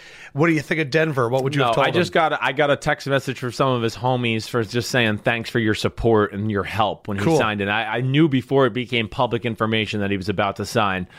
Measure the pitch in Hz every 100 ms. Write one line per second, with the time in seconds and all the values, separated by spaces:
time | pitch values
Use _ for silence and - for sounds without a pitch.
0 | - - - 135 165 156 - 160 147 156
1 | 160 135 117 131 135 147 127 120 139 165
2 | 175 180 156 147 127 139 147 135 151 147
3 | 139 135 - 123 123 - 135 123 113 107
4 | 123 127 120 110 - 123 104 120 - 127
5 | 113 104 - 117 110 120 110 107 101 -
6 | 113 110 104 101 107 101 90 98 107 80
7 | - 98 107 156 113 104 98 107 110 113
8 | 131 139 160 131 - 139 127 110 113 120
9 | 110 - 123 117 120 110 110 110 104 107
10 | 98 98 92 98 101 98 101 120 101 92
11 | 90